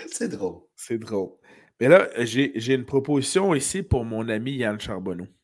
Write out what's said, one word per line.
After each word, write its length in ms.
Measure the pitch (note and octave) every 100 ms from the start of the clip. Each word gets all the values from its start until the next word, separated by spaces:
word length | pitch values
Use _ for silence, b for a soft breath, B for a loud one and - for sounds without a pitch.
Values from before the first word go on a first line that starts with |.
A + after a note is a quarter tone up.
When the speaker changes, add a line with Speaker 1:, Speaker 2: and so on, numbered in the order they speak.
| -
Speaker 1:
C'est 160 | - A#3
drôle. 320 | - F#2 E2 _ -
Speaker 2:
C'est 220 | - A2+
drôle. 340 | A2 G#2 - - b b b -
Mais 80 | B2
là, 200 | F#3 F#3+ -
j'ai, 320 | A#2 A#2+ C#3 A2+
j'ai 180 | A#2+
une 120 | C3 A#2+
proposition 680 | C3+ C#3 C#3+ C3+ F#3+ G3
ici 300 | D3 - F#3+
pour 200 | F#3+ B2+ A2+
mon 220 | A2 A2+
ami 240 | G#2+ B2
Yann 260 | C3+ A2+ G#2
Charbonneau. 480 | - F#2+ F#2+ F2 F#2 _